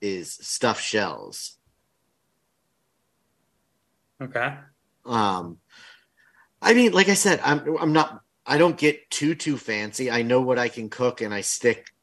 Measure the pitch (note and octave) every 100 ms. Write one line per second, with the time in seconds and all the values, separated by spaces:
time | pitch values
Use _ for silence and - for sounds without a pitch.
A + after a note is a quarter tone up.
0 | G2+ F#2 E2 - - - A#2+ G#2+ - G#2+
1 | F#2+ A#1+ G1+ - - - _ _ _ _
2 | _ _ _ _ _ _ _ _ _ _
3 | _ _ _ _ _ _ _ _ _ _
4 | _ _ C3 A#2 C3+ C#3+ - _ _ _
5 | A#2+ A#2 G#2 F#2 E2+ E2+ _ - - -
6 | _ _ _ _ _ _ F#3 A#3+ A#3+ F#3
7 | G3 G3 G3+ E3 C3+ D3 D3+ D#3+ E3 D#3
8 | D3 A2+ _ _ - D3 E3+ - D3+ D3
9 | _ - D3 E3 D#3 C3+ - G#2+ G#2 -
10 | B2+ A#2+ A#2 B2+ B2+ B2 A#2+ A#2+ A2 -
11 | B2 A#2+ A2 G2+ - - A#2+ G#2+ - _